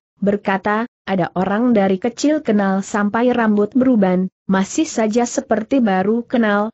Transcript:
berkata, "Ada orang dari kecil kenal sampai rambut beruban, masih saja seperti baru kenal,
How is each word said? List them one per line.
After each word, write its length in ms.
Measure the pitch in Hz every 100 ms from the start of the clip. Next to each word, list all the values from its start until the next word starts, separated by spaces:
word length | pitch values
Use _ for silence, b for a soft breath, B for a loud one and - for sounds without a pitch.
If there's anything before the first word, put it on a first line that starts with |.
| _ _
berkata, 640 | 196 202 202 190 208 214 240 _
"Ada 320 | - 190 165
orang 400 | 175 190 202 247
dari 240 | 220 190 190
kecil 400 | 233 - 285 302
kenal 400 | 302 208 196 190
sampai 560 | 190 208 208 226 247
rambut 400 | 240 220 208 208
beruban, 560 | 254 262 233 190 185 185 - -
masih 400 | 190 196 - 311
saja 400 | 247 220 226 240
seperti 560 | - - 214 226 277
baru 400 | 220 185 196 233
kenal, 480 | 233 247 220 202 220